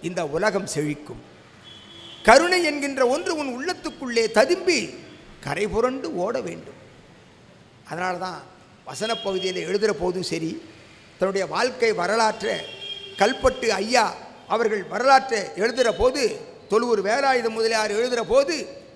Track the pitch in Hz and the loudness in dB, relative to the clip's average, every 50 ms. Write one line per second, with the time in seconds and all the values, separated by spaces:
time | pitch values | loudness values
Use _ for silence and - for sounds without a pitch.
0 | - 170 180 180 170 147 139 165 196 214 185 196 185 - - 147 151 151 147 147 | -8 -6 -4 -4 -4 -2 -2 0 0 0 0 0 -4 -4 -4 -2 -2 -2 -4 -6
1 | - - 127 113 - - - - - - - - - - - - - - - - | -10 -16 -16 -16 -16 -20 -20 -20 -20 -20 -20 -20 -20 -20 -20 -20 -20 -20 -20 -20
2 | - - - - - - 226 277 320 349 370 359 349 302 294 294 277 277 277 269 | -20 -20 -20 0 8 8 8 10 8 6 2 2 2 0 0 -2 -4 -4 0 2
3 | 262 240 254 311 359 381 339 302 294 269 240 247 277 349 359 359 - 311 320 - | 2 2 2 0 -2 -4 -4 -4 -4 -6 -6 -6 -4 -4 -4 -4 -6 -10 -10 -8
4 | 285 247 233 233 226 214 220 311 294 269 349 370 349 359 349 254 185 151 - - | -8 -2 0 0 0 2 4 2 4 4 2 0 2 0 0 0 0 -4 -10 -16
5 | - - - - - - - - - 139 143 165 208 208 170 214 233 254 254 269 | -18 -20 -20 -20 -20 -20 -20 -12 -8 -6 -4 -2 -2 -2 0 0 0 0 -2 -4
6 | - 339 302 180 175 208 240 262 220 175 170 165 165 - - - - - - - | -8 -6 -4 -4 -4 -4 -4 -4 -6 -8 -10 -12 -14 -18 -20 -20 -20 -20 -20 -20
7 | - - - - - - - - - - - - - - - - - - 151 165 | -20 -20 -20 -20 -20 -20 -20 -20 -20 -20 -20 -20 -20 -20 -20 -20 -16 -12 -8 -6
8 | 185 185 180 175 175 - 160 151 - - - - - - - - - - 135 - | -4 -4 -4 -4 -6 -8 -10 -12 -16 -18 -20 -20 -20 -20 -20 -20 -16 -14 -10 -8
9 | 202 226 226 220 - 202 190 185 175 185 185 180 165 165 185 202 208 214 196 - | -4 -4 -4 -4 -4 -4 -4 -2 -2 -4 -4 -4 -4 -2 -2 0 0 0 0 0
10 | 170 180 175 185 175 - 165 165 160 160 185 - - - - - - - - - | -2 -2 -2 -2 -4 -4 -4 -4 -4 -6 -6 -8 -12 -18 -20 -20 -20 -20 -20 -20
11 | - - - - 185 190 190 196 190 156 156 185 233 254 - 254 233 226 208 175 | -20 -20 -4 -2 -2 -2 0 -2 -4 -2 0 0 0 0 0 2 2 2 2 0
12 | 175 180 208 226 226 220 214 - 190 - - - - - - - - - - - | 0 0 2 2 2 2 2 -2 -4 -4 -4 -6 -6 -10 -14 -14 -12 -12 -12 -12
13 | - - - - 190 208 - - - 262 - - 247 226 208 190 196 220 240 247 | -14 -16 0 2 2 2 2 2 2 0 2 2 -2 -2 0 0 -2 2 4 4
14 | 220 185 156 - - - - - - - 190 220 233 220 208 208 185 - 165 208 | 4 2 0 -8 -14 -18 -20 -20 -6 -2 0 2 2 2 0 -2 -4 -6 -4 0
15 | 247 269 277 262 262 - 226 214 185 - - - 196 240 240 262 254 233 196 170 | 4 6 6 6 6 4 -2 -2 -4 -4 -4 -2 0 0 2 2 2 2 4 4
16 | 208 254 262 294 262 208 - - - - - - - - 196 220 240 247 233 196 | 2 2 2 2 0 0 -2 -4 -12 -14 -18 -20 -6 0 2 2 4 4 2 2
17 | 185 196 220 277 277 269 262 247 226 226 220 220 226 226 226 220 214 214 202 214 | 2 0 2 2 4 4 2 2 2 0 -2 0 0 2 2 2 0 0 0 0
18 | 240 254 247 233 220 170 214 269 285 294 330 294 214 - - - - - - | 0 0 0 -2 0 4 4 4 4 4 0 -4 -4 -8 -14 -18 -20 -20 -20